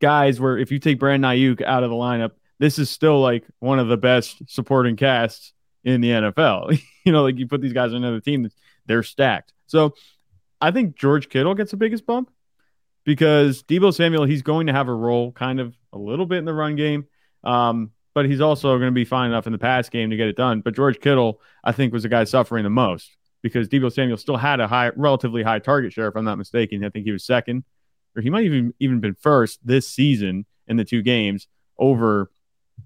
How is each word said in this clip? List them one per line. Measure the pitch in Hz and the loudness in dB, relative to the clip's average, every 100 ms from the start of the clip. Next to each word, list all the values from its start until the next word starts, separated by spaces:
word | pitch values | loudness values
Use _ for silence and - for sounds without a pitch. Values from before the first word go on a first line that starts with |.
guys | 147 147 139 120 | 2 4 2 2
where | 131 120 | 0 -2
if | 123 | -2
you | 139 | -2
take | 156 135 | -2 0
Brandon | 139 139 131 | 2 2 2
Ayuk | 127 131 120 | 2 2 0
out | 127 127 | 0 0
of | 123 | 0
the | 117 | -2
lineup, | 123 117 113 - _ - | -2 -2 -4 -8 _ -2
this | 147 151 | 0 0
is | 131 | -4
still, | - 156 143 | 0 2 4
like, | 127 117 - _ | 2 0 -6 _
one | 131 135 | -2 0
of | 113 | 2
the | 113 | 2
best | 123 123 - - - | 4 2 0 -10 -12
supporting | - - 135 123 | -8 0 2 2
casts | 110 135 120 117 - - _ _ _ | 0 0 2 -2 -6 -20 _ _ _
in | 123 127 | -2 2
the | 120 | 2
N | 113 | 2
F | 107 147 | 0 2
L. | 147 92 - | 2 0 0
<laughs> | 151 - _ | -2 -4 _
You | 185 | 2
know, | 156 | 4
like, | 135 131 | 2 0
you | 123 | -4
put | 139 | -4
these | 131 | -4
guys | 123 120 | -2 -2
on | 123 | -2
another | 123 113 | -4 -4
team, | 143 143 113 - _ _ - | -2 -2 -4 -8 _ _ -2
they're | 117 | -2
stacked. | - - 135 85 - _ _ | 0 0 0 0 -6 _ _
So | 160 151 - _ _ _ _ _ - | 2 2 0 _ _ _ _ _ -4
I | 269 | 0
think | 262 196 - | 0 -2 0
George | 139 147 - | 0 2 0
Kittle | 131 160 | -2 0
gets | 196 208 | -2 -4
the | 196 | -4
biggest | 220 220 | -4 -4
bump | - 247 254 _ _ _ _ _ _ _ | -4 -4 -6 _ _ _ _ _ _ _
because | 151 147 156 147 143 131 | -2 2 4 4 4 0
Deebo | - 175 196 | -2 2 2
Samuel, | 170 165 160 | 2 0 2
he's | 143 147 | 0 0
going | 151 160 156 | 0 -2 0
to | |
have | 135 127 | 0 -2
a | |
role | 113 117 120 123 | -2 0 0 -2
kind | - 127 131 | -6 -6 -4
of | 120 - _ | -8 -12 _
a | 101 | -14
little | 101 143 175 | -8 -6 -4
bit | 180 | -4
in | |
the | 160 | -4
run | 156 151 | -4 -4
game, | 147 151 147 143 _ _ _ | -2 -2 -4 -8 _ _ _
um, | - 120 120 117 110 _ _ | -2 0 2 0 -6 _ _
but | 147 139 | -2 0
he's | 135 | 2
also | 151 139 139 127 | 0 2 2 2
gonna | 127 | 2
be | 123 | 0
fine | 117 127 123 | 0 -2 0
enough | 113 117 | -2 -4
in | |
the | 110 | -2
pass | 120 127 - | 0 0 -2
game | 120 110 | -4 -4
to | 110 | -2
get | 110 | -2
it | 101 | 0
done. | 127 110 | -2 -2
But | 117 | -2
George | 107 139 117 | 0 0 0
Kittle, | 143 135 113 - _ _ | 2 2 2 -2 _ _
I | - | -4
think, | 117 127 | -2 -2
was | 117 | -2
the | 110 | 0
guy | 117 | 0
suffering | 107 131 110 113 | 2 0 0 -2
the | 101 | 0
most | 120 107 85 - _ _ _ | 2 0 -2 -10 _ _ _
because | 117 120 104 | -6 -4 -2
Deebo | 139 123 | 0 0
Samuel | 139 127 110 | -2 -2 -4
still | - 123 | -4 -2
had | 143 131 | 0 0
a | 107 | 0
high, | 123 120 131 | 0 0 0
relatively | 143 131 120 117 | 0 2 -2 -2
high | 113 110 | -2 -2
target | 139 143 110 | 0 0 -2
share, | - 110 | -4 -4
if | 110 | -4
I'm | |
not | 110 98 | -4 -6
mistaken. | 98 120 107 101 | -4 -4 -4 -4
I | 101 | -8
think | 110 | -8
he | 104 | -6
was | 98 | -6
second, | - 123 123 127 - _ _ _ _ 113 | -2 -2 -2 -8 -10 _ _ _ _ -6
or | |
he | 120 | -2
might | 208 196 | 0 0
even, | 139 120 - | 0 -2 -2
even | 135 120 | -2 -2
been | 101 | -2
first | - 151 139 113 - | -2 2 2 2 -2
this | 120 131 - | 0 0 0
season | - 147 117 98 92 - _ - | 0 2 2 -2 -6 -10 _ -4
in | 113 | -4
the | |
two | 101 117 | -2 -2
games | 110 117 104 101 - _ _ - | 0 2 0 -4 -8 _ _ 0
over | 135 123 113 104 95 _ _ _ _ - | 2 2 2 0 -2 _ _ _ _ -20